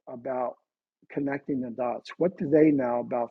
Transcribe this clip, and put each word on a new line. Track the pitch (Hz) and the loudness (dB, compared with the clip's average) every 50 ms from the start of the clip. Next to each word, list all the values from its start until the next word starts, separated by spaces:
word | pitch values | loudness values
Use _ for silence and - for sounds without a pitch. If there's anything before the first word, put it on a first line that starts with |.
| _ | _
about | - 131 120 120 135 127 127 123 117 - - _ _ _ _ _ _ _ _ _ _ | -16 -14 -10 -8 -6 -4 -2 -4 -4 -6 -10 _ _ _ _ _ _ _ _ _ _
connecting | - 147 143 139 139 139 - - 147 131 | -8 -6 -4 -4 -4 -6 -6 -4 -4 -4
the | 127 123 | -4 -6
dots? | 113 117 123 120 113 113 - - - | -6 -4 -4 -4 -4 -6 -8 -14 -4
What | - 160 180 185 - | -2 -2 -2 0 -2
do | 185 139 | -2 2
they | 147 151 156 156 | 6 6 8 6
know | 147 135 127 120 120 120 | 6 4 2 0 0 -2
about | 117 117 123 120 117 117 | -2 -2 -2 -2 -2 -4